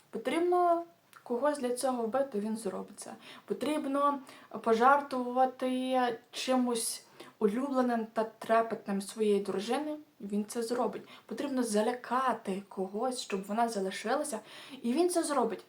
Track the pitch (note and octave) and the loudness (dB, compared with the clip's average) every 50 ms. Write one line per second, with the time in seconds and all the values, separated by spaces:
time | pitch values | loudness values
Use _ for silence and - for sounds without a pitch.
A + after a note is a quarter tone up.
0 | _ _ - G#3 - B3+ D4 E4 E4+ F4 F4+ F4+ F4 F4 E4+ E4+ E4+ E4+ - _ | _ _ -10 -6 -2 0 2 2 2 4 4 4 6 4 4 2 0 -4 -12 _
1 | _ _ - - - - A#3+ A#3 C4+ D4 C#4+ C#4 B3 B3 B3 - C4+ C4 B3+ A#3+ | _ _ -20 -20 -6 -4 -2 2 2 2 2 2 0 -2 -2 0 0 0 0 0
2 | A3+ G#3+ A#3 C4+ C#4 C#4 - G3+ G#3 A3 A3 A3 - F#3+ F#3+ F#3+ F#3+ - - - | 0 0 2 0 0 0 0 -2 -2 -2 -2 -2 -4 -4 -6 -6 -8 -10 -14 -16
3 | - - A3 - - - - - - - G#3 - B3 C#4 D4+ D4+ B3+ C4+ C4+ C#4+ | -14 -14 -14 -16 -16 -18 -20 -20 -8 -6 -6 -2 -2 0 0 0 0 0 0 2
4 | C#4+ D4 C#4+ C#4 - - - - - - - G3+ - A#3 A3+ G#3+ B3 C4 C#4 D4 | 2 2 2 0 -4 -12 -18 -20 -20 -14 -12 -4 2 2 4 6 8 8 8 6
5 | C#4+ - - B3+ B3 B3 B3 B3+ C4 C4 B3+ - B3+ B3+ B3+ B3+ B3+ B3+ C4 B3+ | 4 0 -4 -4 -4 -2 2 2 2 2 2 -2 -2 -2 0 -2 0 0 2 2
6 | B3 A#3+ A#3 - - _ - - - C4 B3+ C4 B3 B3 A#3+ A3+ - - - - | 2 2 -2 -4 -10 _ -10 -8 -2 2 2 2 4 2 0 0 -2 -4 -6 -8
7 | - - - - - - - _ A3 G3+ G3+ B3 C#4 C#4+ C4+ B3+ B3 B3 A#3+ A3+ | -12 -18 -20 -20 -20 -20 -4 _ 2 2 2 2 -2 0 2 2 2 2 2 0
8 | A3 G#3+ - A3+ A3 A3 - - - - A3+ A3+ A3+ A3+ A3 A3 - - G3 G3 | -2 -4 -2 -4 -4 -4 -6 -10 -2 2 4 4 4 2 -2 -6 -4 -4 -4 -4
9 | G3 - - A3+ A3 G#3 G3+ G3 G3+ G3 F#3 F#3+ G#3 A#3 A#3+ C#4+ D4+ D4+ D4+ D4+ | -4 -6 -4 0 2 4 4 2 2 0 -2 -4 -2 -2 -2 -2 -2 -4 -6 -8
10 | D4+ - _ _ A3 G3 G#3 G#3 G#3 - - A#3+ A3+ A#3 B3 B3 A#3 G3+ F#3+ - | -10 -16 _ _ -10 -4 -2 -2 -2 -2 -4 -6 -4 -2 -2 0 0 -2 -2 -6
11 | - - - - - - G#3+ - - C4 C4 B3+ A#3 G#3+ G#3 G#3 A3 B3 B3 - | -12 -16 -20 -20 -14 -12 -8 -6 -4 -2 -2 -2 0 2 2 2 2 2 0 -2
12 | - - A#3 B3+ C4 C4 A3 - - - F#3+ G3 G3+ - - G3+ F#3 G3 G3+ G#3 | -4 -2 -2 0 0 0 0 -2 -4 -4 -6 -6 -6 -8 -8 -6 -6 -6 -4 -4
13 | B3 C4 B3+ - - - - F#3+ F#3+ - G#3 A3+ A#3 A#3 A3+ G3+ F#3+ F#3+ F#3+ - | -4 -2 -4 -4 -6 -4 -6 -6 -4 -4 0 0 0 0 0 -2 -2 -2 -4 -4
14 | - G#3+ B3+ D4 D4 D4 A3+ G#3 - - - - - - C#4 - - A#3 B3 D#4 | -2 -2 0 0 0 -2 -6 -8 -8 -12 -18 -18 -16 -16 -16 -6 -4 0 2 2
15 | F4+ F4 F4 E4+ D#4+ D4 D4 C4+ A#3 - F#3 - - | 2 2 2 2 0 2 2 2 2 0 -2 -4 -10